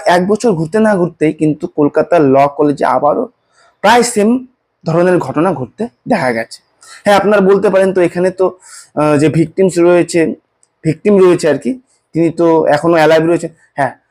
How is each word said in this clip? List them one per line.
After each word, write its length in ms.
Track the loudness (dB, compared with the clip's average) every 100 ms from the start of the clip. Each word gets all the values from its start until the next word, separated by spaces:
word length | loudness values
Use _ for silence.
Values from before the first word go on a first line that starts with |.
| 0
এক 220 | 0 0
বছর 240 | -2 -2
ঘুরতে 260 | -2 -2 0
না 160 | 0 0
ঘুরতেই 360 | -2 -2 -4
কিন্তু 340 | 0 -2 -2 -6
কলকাতার 560 | -2 -2 0 0 2
ল 240 | 2 2 2
কলেজে 380 | 0 -2 -2
আবারও 440 | -2 0 0 -2 -6 _ _ _ _ _
প্রায় 220 | 0 2
সেম 440 | 0 0 0 -2 -6 _ _ _ -4
ধরনের 320 | 0 2 0
ঘটনা 340 | -2 -4 -2
ঘটতে 360 | -4 -8 -10 -12 -12 -6
দেখা 240 | -2 -2
গেছে। 300 | -4 -8 -14 _ _ -20 -6
হ্যাঁ, 120 | 0 2
আপনারা 240 | 2 2
বলতে 300 | 2 2 2
পারেন, 220 | 0 0
"তো 80 | 0
এখানে 300 | -2 0 -4
তো, 280 | -2 -4 -4 -16 -20 -10
আহ, 220 | -4 0 2
যে 120 | 0
ভিকটিমস 500 | 0 -2 0 0 2
রয়েছে, 560 | 2 2 0 -2 -2 -4 _ _ _ _
ভিকটিম 360 | -6 -4 0 4
রয়েছে 300 | 4 2 0
আর 100 | -2
কি, 220 | -4 -8 -12 _ _
তিনি 180 | -4 -2
তো 360 | 0 0 2 0
এখনো 280 | 0 0
অ্যালাইভ 320 | 2 2 2 0
রয়েছে।" 220 | -2 -6 -14 _
হ্যাঁ, 180 | -6 -6 -8 _